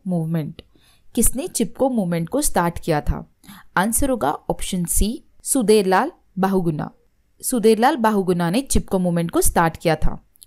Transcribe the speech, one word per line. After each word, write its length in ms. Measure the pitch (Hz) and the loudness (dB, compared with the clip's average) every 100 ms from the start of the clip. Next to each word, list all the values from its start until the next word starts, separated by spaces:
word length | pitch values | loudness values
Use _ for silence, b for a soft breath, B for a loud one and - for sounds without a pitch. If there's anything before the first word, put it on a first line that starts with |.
| 185 | -4
मूवमेंट? 560 | 180 160 165 151 - - b b b - | -4 -2 -4 -6 -12 -20 b b b -8
किसने 340 | - 220 247 349 | 2 2 2 -2
चिपको 420 | - 202 - 262 | -4 -4 -2 -2
मूवमेंट 380 | 240 180 170 165 | 0 -2 -2 -2
को 140 | 269 | -2
स्टार्ट 360 | 294 190 170 170 | 0 0 -2 -2
किया 220 | - 151 | -2 -2
था? 340 | - 151 - _ B B B - | -2 -4 -8 _ B B B -2
आंसर 340 | 202 226 269 | 0 0 0
होगा 220 | 240 - | 0 -2
ऑप्शन 520 | - - - - 185 | -4 -6 -6 -4 -4
सी, 400 | 170 - 196 277 - _ | -2 0 0 -2 -12 _
सुदेरलाल 680 | - 269 208 214 190 185 285 - _ 185 | -4 0 4 4 4 2 0 -4 _ -4
बाहुगुना। 520 | 190 190 170 151 - - _ _ _ _ | 0 0 0 -4 -8 -14 _ _ _ _
सुदेरलाल 540 | - 247 214 214 247 311 | -6 2 4 4 2 2
बाहुगुना 540 | 220 208 185 175 170 | 0 0 0 0 0
ने 100 | 208 | -2
चिपको 380 | 277 - - 190 | 0 0 2 0
मूवमेंट 320 | 180 170 170 | 0 0 -2
को 100 | 339 | 0
स्टार्ट 360 | 381 190 165 - | 0 2 0 0
किया 200 | 170 156 | -2 0
था। 300 | - - - _ | 0 -2 -10 _